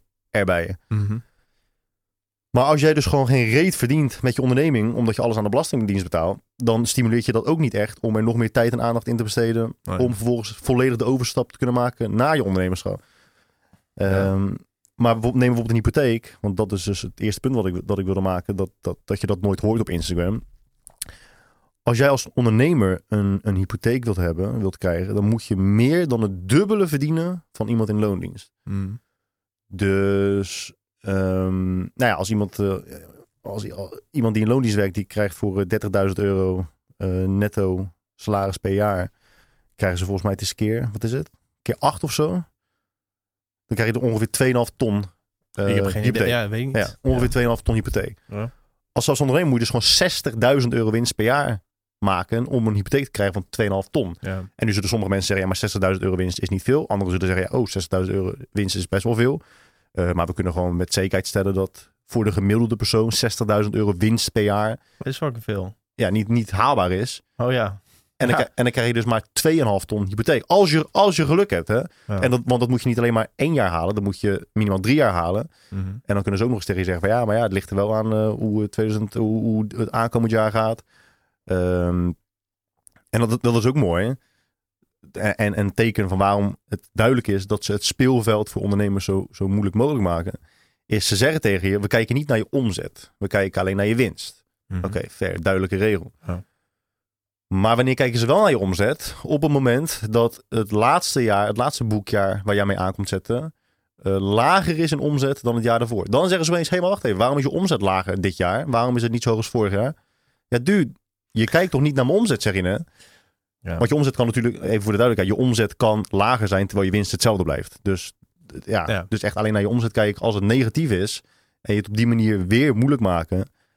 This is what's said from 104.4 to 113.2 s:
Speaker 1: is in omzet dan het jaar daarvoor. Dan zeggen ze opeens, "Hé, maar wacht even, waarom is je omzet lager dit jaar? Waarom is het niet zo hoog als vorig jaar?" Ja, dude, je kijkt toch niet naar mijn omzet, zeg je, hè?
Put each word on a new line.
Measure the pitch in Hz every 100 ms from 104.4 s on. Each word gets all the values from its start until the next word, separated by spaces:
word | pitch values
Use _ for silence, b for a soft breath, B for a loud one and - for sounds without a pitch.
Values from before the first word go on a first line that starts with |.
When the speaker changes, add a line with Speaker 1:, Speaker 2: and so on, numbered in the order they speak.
| 135 190 175 160
Speaker 1:
is | 165
in | 143
omzet | 147 143 135 139
dan | 120 117
het |
jaar | 117 117
daarvoor. | 117 110 90
Dan | 123 180
zeggen | 185 160
ze |
opeens, | 175 160
"Hé, | 180
maar | 180
wacht | 196
even, | 123 95
waarom | 123 143
is |
je | 135
omzet | 160 185 131
lager | 98 95 92 95
dit | 92 -
jaar? | 90 107 156
Waarom | 120 123 123
is |
het | 117
niet | 117
zo | 120
hoog | 113
als | 113
vorig | 120 104
jaar?" | 98 127 156 _ _ _ _ _
Ja, | 120
dude, | 131 208 127 - _ _ _
je | 110
kijkt | 113 165 185
toch | 131
niet | 151 139
naar | 127
mijn | 190
omzet, | 226 117
zeg | 107
je, | 95
hè? | 90 104 170 b b b